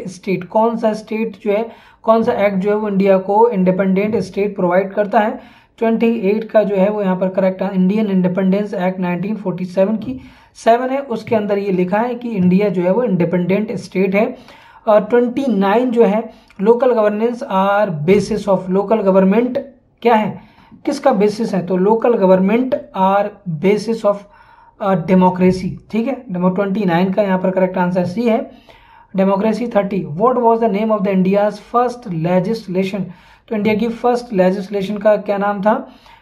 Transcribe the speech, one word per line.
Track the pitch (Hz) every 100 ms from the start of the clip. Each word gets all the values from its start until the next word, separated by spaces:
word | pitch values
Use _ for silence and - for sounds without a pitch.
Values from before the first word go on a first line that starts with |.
| -
state? | - - 175
कौन | - 220 226 226
सा | 226
state | 208 - 220 208 -
जो | 208
है, | 202 226 - - _
कौन | - 226
सा | 226
एक्ट | 214 202 190
जो | 202
है | 208
वो | 214
India | 190 196 190
को | 190 208 233
independent | 202 185 185 190 190 214 214
state | 185 202 202 202
provide | 180 185 190
करता | - 202 233
है? | 214 269 - - _ -
ट्वेंटी | 226 226 233 233
एट | 190 214
का | 220 220
जो | 196 202
है | 190
वो | 214
यहाँ | 190 185
पर | 185
करेक्ट | 185 185 185
है, | 190
Indian | 190 185 214 208
Independence | 190 180 180 190 196 208
एक्ट | 202 180 185
नाइनटीन | 180 175 202 220
फ़ोर्टी | 190 170
सेवन | 185 - 196 220
की | - 262 - - _
सेवन | - 226 233 254
है, | 269
उसके | 277 214 -
अंदर | 220 202 202
ये | 196
लिखा | 180 180 208
है | 240
कि | 240 240
India | 208 180 185 208
जो | 180
है | 180
वो | 214
इंडिपेंडेंट | 247 180 170 180 175 202 220
state | 208 - 185 190
है। | 196 254 - - - - - -
और | 208
ट्वेंटी | - 240 240 262 269
नाइन | 196 196 220 254
जो | 226
है | 202 214 226 - _ -
local | 196 233 262
governance | 226 208 208 233 233 -
are | 190 196 202 208 156 151
basis | 208 - 214 202
of, | 185 180 190
local | 202 220
government | 196 190 190 214 254 - - - _ _
क्या | 233
है, | 220 190 - - _ - - -
किसका | 277 277
बेसिस | 202 208 208 226
है? | 185 165
तो | 185
local | 196 226 247 220
government | 190 185 190 233 262 - - 190
are | 190 202 202 - 180 151
basis | 185 208 226 226 202
of, | 196 - - - - - -
अ, | 202
democracy, | 185 160 185 180 180 185 185 180 - -
ठीक | 214 240
है। | 254 -
नंबर | 180 180
ट्वेंटी | 185 196 196
नाइन | 190 165 190
का | 190
यहाँ | 202 185
पर | 190
करेक्ट | 185 185 185
आंसर | 180 185
सी | 175 220
है, | 240 220 - - _ - _ - _ 185
डेमोक्रेसी। | 190 196 220 208 233
थर्टी, | 202 190 196
what | 151 151 233 254
was | 226 226
the | 226
name | 196 220
of | 214
the | 196
India's | 190 185 202 208 208 - 240
first | 247 240 214 165 165
legislation? | 180 190 226 - 180 190 208 180 - - - -
तो | 214
इंडिया | 208
की | 208 233
फर्स्ट | 226 240 240 -
लेजिस्लेशन | 190 185 202 190 202 190 208
का | 214 208
क्या | 202 202
नाम | 202 202
था? | 208 254 262 - - -